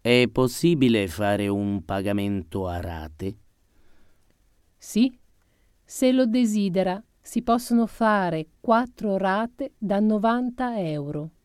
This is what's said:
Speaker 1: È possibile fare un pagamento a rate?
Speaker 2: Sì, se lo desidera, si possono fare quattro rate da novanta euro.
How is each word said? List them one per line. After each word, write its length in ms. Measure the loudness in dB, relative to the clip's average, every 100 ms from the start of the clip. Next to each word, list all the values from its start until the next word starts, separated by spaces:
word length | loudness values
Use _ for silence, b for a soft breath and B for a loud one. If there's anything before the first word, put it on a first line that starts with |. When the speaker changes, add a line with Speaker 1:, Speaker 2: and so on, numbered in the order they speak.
Speaker 1:
È 280 | 4 4 4
possibile 720 | 2 0 2 0 4 4 2 0
fare 400 | -2 0 0 0
un 380 | -2 -2 -4
pagamento 800 | -4 -6 -2 -2 -2 -4 -6 -8 -6
a 140 | -6
rate? 580 | -8 -10 -12 -10 -10 -10 _ _ _ _ -20 -20 -20 _ _ _ _ _ _ _
Speaker 2:
Sì, 400 | -6 0 0 0 _ _ _ _ _ _
se 260 | _ 0 2
lo 160 | 4 2
desidera, 760 | 2 2 2 0 0 -2 -4 -10 _
si 220 | -6 -6
possono 440 | 0 0 2 0 0
fare 640 | 0 2 2 0 -4 -6 _
quattro 560 | 2 2 2 -6 -2 0
rate 580 | 0 0 -2 _ -10 _
da 220 | -2 2
novanta 800 | 2 2 2 0 -2 -4 -6 -4
euro. 500 | -4 -4 -6 -8 -10 _